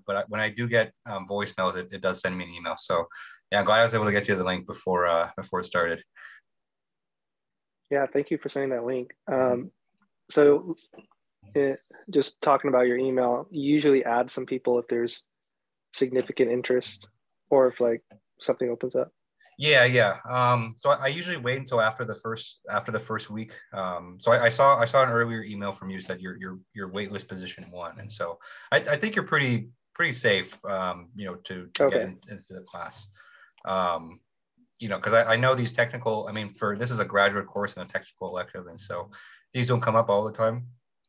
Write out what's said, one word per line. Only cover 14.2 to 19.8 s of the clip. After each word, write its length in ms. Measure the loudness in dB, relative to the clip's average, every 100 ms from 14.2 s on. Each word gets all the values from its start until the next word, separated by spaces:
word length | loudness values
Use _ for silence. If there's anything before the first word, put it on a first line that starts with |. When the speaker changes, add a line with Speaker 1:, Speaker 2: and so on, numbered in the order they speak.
| 0
Speaker 2:
some 140 | -4 -6
people 340 | -4 0 0
if 80 | 0
there's 360 | -2 -2 -6 _ _ _ _ _ _ _
significant 580 | -2 0 0 -2 0 0
interest 580 | 0 0 -2 -2 -12 -20 _ _ _ _
or 180 | 4 4
if, 120 | 2
like, 220 | 0 0 -6 -20 _ _
something 280 | -4 -2 -2
opens 260 | -4 -4 -4
up. 160 | -4 _ _ _ _ -4
Speaker 1:
Yeah, 280 | 4 6